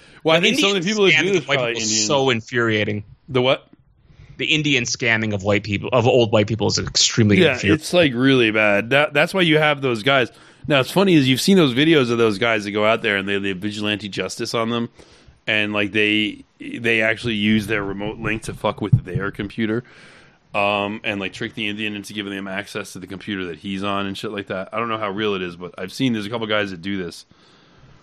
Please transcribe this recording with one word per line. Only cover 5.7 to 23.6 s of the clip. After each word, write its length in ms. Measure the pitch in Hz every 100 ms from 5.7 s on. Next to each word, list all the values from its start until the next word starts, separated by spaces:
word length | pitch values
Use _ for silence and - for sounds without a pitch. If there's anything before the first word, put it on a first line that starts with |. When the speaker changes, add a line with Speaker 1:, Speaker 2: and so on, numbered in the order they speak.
| 98 101
Speaker 2:
of 140 | 127 117
old 240 | 127 113
white 160 | 110 107
people, 200 | 110 107
is 120 | -
extremely 580 | 92 - - - 107 104
Speaker 1:
Yeah, 160 | 160
Speaker 2:
infuriating. 220 | 123 98 156
Speaker 1:
it's, 180 | -
like, 200 | 175 156 117
really 340 | 135 131 113
bad. 380 | 107 107 101 113
That, 220 | 139 151
that's 180 | 143 170
why 80 | 190
you 180 | 175 151
have 220 | 151 143
those 200 | 135 113
guys. 300 | 131 135 117 - - - -
Now, 120 | 143
it's 100 | 127
funny 240 | 175 196
is 140 | 160 131
you've 120 | 123
seen 140 | - 190
those 160 | 147 120
videos 340 | 160 151 120
of 80 | 117
those 220 | 113 98
guys 240 | 117 110
that 80 | 101
go 120 | 104 107
out 160 | 113
there 140 | 110 101
and 100 | 98
they, 100 | 101
they 120 | 98
have 80 | 92
vigilante 500 | 104 104 104 104 104
justice 440 | 95 92 - 113 117
on 140 | 113
them, 180 | 117 117 - - _ - _ -
and, 260 | 107 104
like, 180 | 104 104
they, 540 | 107 107 107 107 - - -
they 420 | - 120 113 113
actually 320 | 110 110 117 107
use 320 | 107 110 101
their 160 | 107
remote 340 | 98 98 104 113
link 260 | 110 110
to 100 | - -
fuck 260 | 107 -
with 220 | 101 - 90
their 240 | 90 98
computer, 540 | - 101 - 107 113 - - - - - _ _ 107
um, 460 | 101 104 101 110
and, 160 | 113 101
like, 140 | 95
trick 200 | - 113
the 140 | 117 104
Indian 280 | 104 107 104
into 180 | 95
giving 200 | 104 101
them 140 | 98 98
access 460 | 95 101 107 98
to 60 | 95
the 80 | 92
computer 380 | 95 - 98 90
that 120 |
he's 240 | 78